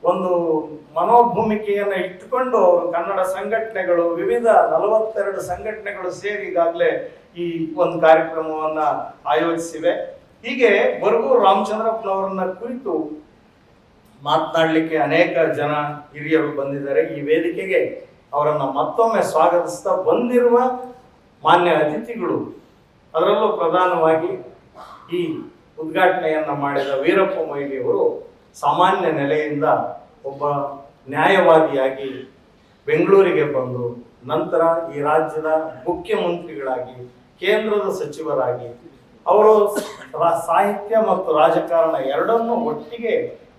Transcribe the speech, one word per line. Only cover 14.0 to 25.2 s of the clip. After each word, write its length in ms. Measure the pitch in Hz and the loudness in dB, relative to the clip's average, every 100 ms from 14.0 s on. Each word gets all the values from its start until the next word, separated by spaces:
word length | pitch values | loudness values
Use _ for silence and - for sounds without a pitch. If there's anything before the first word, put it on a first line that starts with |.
| _ _ | _ _
ಮಾತನಾಡ್ಲಿಕ್ಕೆ 760 | 139 160 160 165 160 160 160 156 | -2 0 0 0 2 2 0 0
ಅನೇಕ 420 | 143 165 175 170 | 0 2 2 2
ಜನ 320 | 156 147 147 147 147 147 - | 0 0 -2 -2 -4 -8 -14
ಹಿರಿಯರು 420 | 147 147 156 147 143 | -12 0 2 2 -2
ಬಂದಿದ್ದಾರೆ. 460 | 139 143 139 139 | -4 -4 0 0
ಈ 200 | 165 151 | 0 -4
ವೇದಿಕೆಗೆ 840 | 143 160 170 165 190 170 - - - _ _ | 0 0 0 -4 -2 0 0 -6 -18 _ _
ಅವರನ್ನ 280 | 139 151 151 | 0 0 0
ಮತ್ತೊಮ್ಮೆ 640 | 139 135 - - 226 208 | -2 -2 -2 2 2 2
ಸ್ವಾಗತಿಸ್ತಾ, 720 | 160 156 170 - - - 196 185 | 0 4 4 4 0 -6 -2 0
ಬಂದಿರುವ 640 | - - 240 247 240 240 254 - - - - _ _ _ | 2 2 2 4 4 4 2 -2 -10 -18 -20 _ _ _
ಮಾನ್ಯ 280 | 156 180 175 | 2 4 4
ಅತಿಥಿಗಳು, 920 | 151 151 - 233 208 165 - - - - _ _ _ _ 160 | 2 2 -2 -8 -6 -4 -4 -6 -14 -20 _ _ _ _ 0
ಅದರಲ್ಲೂ 420 | 185 208 151 139 | 2 4 2 0
ಪ್ರಧಾನವಾಗಿ 880 | 165 180 185 175 160 160 175 190 - - _ - - - - | 0 2 2 2 2 2 0 -6 -10 -20 _ -20 -20 -20 -6
ಈ 220 | 175 | -4